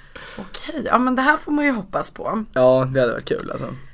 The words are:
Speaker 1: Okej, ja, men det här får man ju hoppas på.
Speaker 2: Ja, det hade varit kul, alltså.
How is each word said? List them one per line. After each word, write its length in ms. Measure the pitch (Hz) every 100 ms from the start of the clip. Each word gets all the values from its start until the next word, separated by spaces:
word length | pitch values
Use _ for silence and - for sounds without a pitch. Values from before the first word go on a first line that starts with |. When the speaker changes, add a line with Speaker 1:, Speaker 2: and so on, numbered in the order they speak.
| - - - -
Speaker 1:
Okej, 440 | - - - 302 -
ja, 120 | 233
men 180 | 254 254
det 60 |
här 160 | 269 302
får 140 | -
man 140 | 294 285
ju 60 |
hoppas 380 | 240 185 143 -
på. 320 | - - 214 214
Speaker 2:
Ja, 340 | 131 127 131 131
det 60 | 131
hade 120 | 120
varit 140 | - -
kul, 240 | - -
alltså. 160 | - 123 131 -